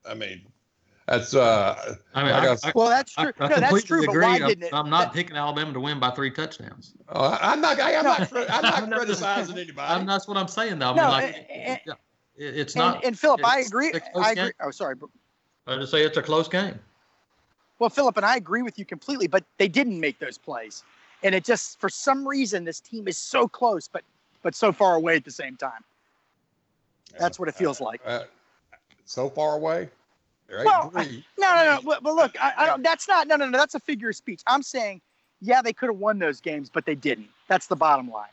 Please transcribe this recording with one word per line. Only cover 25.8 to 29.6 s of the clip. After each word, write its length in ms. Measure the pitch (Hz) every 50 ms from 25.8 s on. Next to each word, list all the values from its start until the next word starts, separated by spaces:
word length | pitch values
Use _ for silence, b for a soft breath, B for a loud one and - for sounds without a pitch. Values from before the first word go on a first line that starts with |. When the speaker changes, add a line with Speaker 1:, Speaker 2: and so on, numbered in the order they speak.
| 110 _ _ _ _ _ _ _ _ _ _ _ _ _ _ _ _ _ _ _ _ _ _ _ _ - _ -
Speaker 3:
That's 200 | 170 175 - -
what 100 | 180 -
it 60 | 180
feels 260 | - 185 151 139 -
Speaker 1:
Uh, 40 | 131
Speaker 3:
like. 160 | 110 113 120 -
Speaker 1:
uh, 180 | 110 120 120 110 - _ _ _ _ _ _ _ _ - _ _ _ _ _ _
so 240 | - - - 127 139
far 240 | 135 151 151 151 151
away? 320 | 151